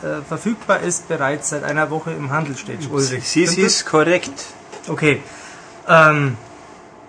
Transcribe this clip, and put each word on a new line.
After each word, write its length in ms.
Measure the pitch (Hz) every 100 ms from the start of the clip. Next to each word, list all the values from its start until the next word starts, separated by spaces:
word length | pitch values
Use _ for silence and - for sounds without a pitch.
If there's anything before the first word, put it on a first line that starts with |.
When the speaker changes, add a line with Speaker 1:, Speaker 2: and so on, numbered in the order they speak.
Speaker 1:
äh, 180 | 156 151 139
verfügbar 540 | 156 208 233 - 190
ist, 260 | 175 170 -
bereits 400 | 160 135 147 -
seit 140 | 147
einer 260 | 139 147 151
Woche 200 | 156 160
im 180 | 160 143
Handel 280 | 147 147 127
steht. 220 | - 123 143
Ulrich, 180 | 143 135
Speaker 2:
Sie, 360 | 127 - 151 170
sie 20 |
Speaker 1:
stimmt 140 | 180 208
Speaker 2:
ist 180 | - -
korrekt. 480 | 156 156 180 - - - - - -
Speaker 1:
das? 80 | -
Okay. 320 | 151 156 131 - - - - - - -
Ähm, 480 | 165 156 151 143 113 - - - - - -